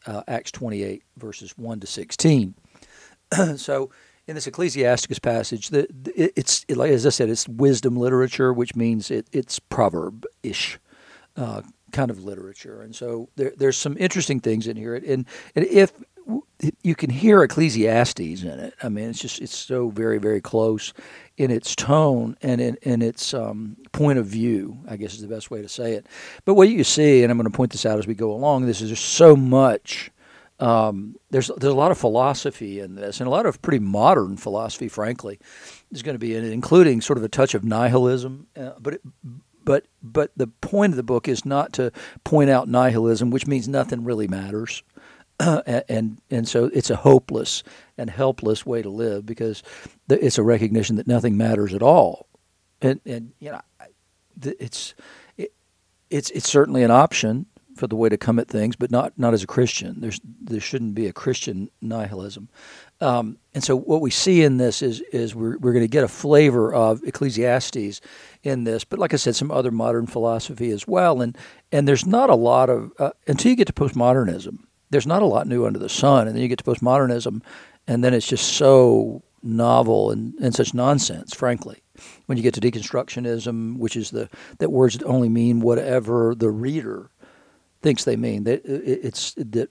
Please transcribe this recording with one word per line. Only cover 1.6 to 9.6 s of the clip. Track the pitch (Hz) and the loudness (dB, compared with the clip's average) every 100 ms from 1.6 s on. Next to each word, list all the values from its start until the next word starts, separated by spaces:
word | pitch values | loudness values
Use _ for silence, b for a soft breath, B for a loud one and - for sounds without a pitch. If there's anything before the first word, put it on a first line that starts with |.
| 113 110 | -12 -12
to | 95 | -12
sixteen. | - - - 165 143 95 - b b b b b b _ | -14 -14 0 4 4 2 -6 b b b b b b _
<clears throat> | 165 175 143 | -2 -2 -4
So | - 139 135 b b b - | -6 -6 -6 b b b -16
in | 156 | -12
this | 139 | -12
Ecclesiasticus | 127 180 135 123 123 - - | -6 -6 0 0 0 -2 -6
passage, | - 117 107 117 - | -4 -4 -4 -8 -4
the, | 143 139 131 | -2 -2 -6
the, | 131 - | -12 -2
it, | 175 - | 0 0
it's, | 131 - - | -2 -4 -4
it, | 123 | -2
like, | 143 | 2
as | 131 | 4
I | 131 | 2
said, | - 113 | 2 -2
it's | 117 - | -2 -6
wisdom | 117 139 123 127 | 0 2 4 0
literature, | 123 123 127 127 - 131 | 0 0 2 0 0 0
which | 123 123 | 0 -2
means | 120 117 110 101 | -2 -2 -2 -4
it, | 117 - | -6 -4
it's | 139 123 | -6 -6
proverb-ish, | - | -10